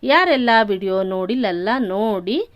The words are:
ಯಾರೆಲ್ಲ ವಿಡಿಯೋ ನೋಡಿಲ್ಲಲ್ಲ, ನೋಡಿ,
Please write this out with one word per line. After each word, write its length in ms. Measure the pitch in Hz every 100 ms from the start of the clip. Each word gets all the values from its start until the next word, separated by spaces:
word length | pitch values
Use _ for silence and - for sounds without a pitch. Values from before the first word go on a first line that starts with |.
ಯಾರೆಲ್ಲ 480 | 247 302 370 277 240 226
ವಿಡಿಯೋ 340 | 214 190 190 190
ನೋಡಿಲ್ಲಲ್ಲ, 640 | 190 185 185 247 220 175 185 254 214
ನೋಡಿ, 520 | 190 220 196 175 269 466